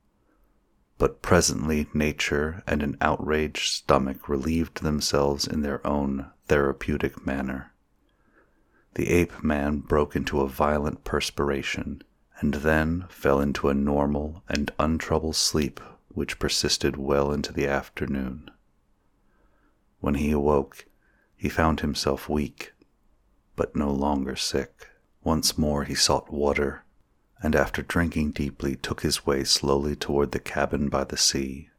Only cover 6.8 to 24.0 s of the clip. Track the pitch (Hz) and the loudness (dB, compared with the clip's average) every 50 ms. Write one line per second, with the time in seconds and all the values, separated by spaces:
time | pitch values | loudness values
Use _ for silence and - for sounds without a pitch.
6.8 | - - 76 71 - 69 - - - - 69 69 67 65 65 65 65 - _ _ | -2 -2 -2 0 0 -2 -4 -4 -6 -4 -4 -4 -4 -4 -6 -8 -10 -14 _ _
7.8 | _ _ _ _ _ _ _ _ _ _ _ _ _ _ _ _ _ _ _ _ | _ _ _ _ _ _ _ _ _ _ _ _ _ _ _ _ _ _ _ _
8.8 | _ _ - - - - - 87 87 - - - - 78 76 73 71 73 76 73 | _ _ -6 -4 0 2 4 4 4 2 0 -2 -2 0 0 0 0 0 -2 -2
9.8 | 67 - 82 76 73 71 - - 65 - - 73 69 67 67 - 76 73 76 76 | -2 0 2 2 2 2 0 -4 -2 -2 0 0 0 0 0 0 2 2 2 2
10.8 | 71 76 - - - - - 73 - - - - 71 71 69 69 67 - - - | 0 -2 -6 -6 -8 -4 -2 -2 -2 -2 -2 -2 -2 0 0 -2 -4 -6 -6 -6
11.8 | - 71 71 - - _ _ _ _ _ _ - - 73 69 71 71 78 78 78 | -6 -8 -10 -12 -14 _ _ _ _ _ _ -4 -2 -2 0 0 2 2 2 4
12.8 | 78 78 82 87 90 87 - - - 71 69 69 71 71 69 - - 71 69 69 | 2 2 0 -2 -4 -8 -10 -2 0 2 4 4 2 0 0 0 0 0 2 2
13.8 | 69 71 71 71 71 71 73 71 73 76 78 87 - - - 76 73 - - - | 2 2 2 2 2 0 0 -2 -2 -4 -8 -12 -10 -4 -2 -2 -2 -2 -2 -2
14.8 | - 78 80 80 - - 82 80 78 80 78 - - - - 80 73 65 - - | 0 0 0 0 0 0 0 0 0 0 -2 0 0 0 2 0 0 0 -2 -8
15.8 | - - - - _ _ - - 71 - - - - 73 - - - 73 - - | -20 -20 -20 -20 _ _ -6 -6 -6 -6 -4 -4 -2 -2 0 0 0 0 0 2
16.8 | - 71 67 71 67 67 71 69 69 71 73 71 71 - - - - 69 69 69 | 0 0 0 0 0 2 2 2 4 2 0 -2 -2 -4 -2 -2 0 0 0 -2
17.8 | 69 - - - - 73 71 69 65 65 65 64 73 - - _ _ _ _ _ | -4 -6 -8 -6 -4 -4 -2 -4 -4 -6 -8 -10 -14 -18 -20 _ _ _ _ _
18.8 | _ _ _ _ _ _ _ _ _ _ _ _ _ _ _ _ _ _ _ _ | _ _ _ _ _ _ _ _ _ _ _ _ _ _ _ _ _ _ _ _
19.8 | _ _ _ - - - 73 71 76 73 76 73 71 73 73 71 67 - - - | _ _ _ -4 -2 0 0 2 2 2 2 2 4 4 4 4 2 0 -6 -20
20.8 | - _ _ _ _ _ _ _ _ _ _ - - - - - 82 80 80 73 | -20 _ _ _ _ _ _ _ _ _ _ -4 -4 -4 0 2 4 4 4 2
21.8 | - 76 67 - - 73 69 67 - - 78 76 73 - - - - - - _ | 0 -2 -2 0 0 0 -2 -2 -2 -2 -2 -2 -2 -4 -6 -12 -16 -16 -18 _
22.8 | _ _ _ _ _ _ _ _ _ _ _ _ _ _ - - - - - - | _ _ _ _ _ _ _ _ _ _ _ _ _ _ -4 -2 -2 -2 -2 -2
23.8 | 73 71 69 67 | -2 -2 0 0